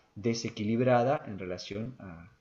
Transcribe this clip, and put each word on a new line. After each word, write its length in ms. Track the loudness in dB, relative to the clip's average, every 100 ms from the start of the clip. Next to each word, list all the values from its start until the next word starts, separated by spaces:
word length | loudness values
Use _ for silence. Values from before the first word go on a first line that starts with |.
| _ -4
desequilibrada 1040 | -2 0 -2 -2 0 4 6 6 6 2 -2
en 100 | -8
relación 580 | -6 -6 -6 -6 -8 -10
a 320 | -14 -14 -18 -20